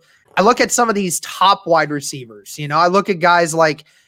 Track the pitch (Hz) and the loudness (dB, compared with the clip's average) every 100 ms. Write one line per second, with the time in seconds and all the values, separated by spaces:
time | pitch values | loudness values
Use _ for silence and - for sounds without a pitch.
0 | _ _ _ - 196 247 240 - 240 202 | _ _ _ 0 2 2 0 0 -2 -2
1 | 190 - - - 185 196 - 165 151 147 | -4 -6 -8 0 2 2 2 0 0 -6
2 | 139 143 120 107 101 - 147 151 175 190 | -10 -12 -14 -20 -18 -12 -4 0 2 2
3 | 202 180 175 175 170 160 160 151 - _ | 0 0 2 2 2 2 0 0 -10 _